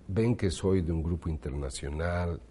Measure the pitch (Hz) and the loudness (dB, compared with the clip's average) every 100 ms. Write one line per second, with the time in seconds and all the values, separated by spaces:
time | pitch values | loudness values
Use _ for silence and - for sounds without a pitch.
0 | - 95 117 117 98 - 95 95 82 82 | -4 2 2 2 0 2 2 4 2 0
1 | 80 85 87 78 76 69 67 - 69 76 | 0 -2 -2 -4 -4 -4 -6 -6 -6 -2
2 | 87 87 87 82 - | -2 0 -2 -4 -10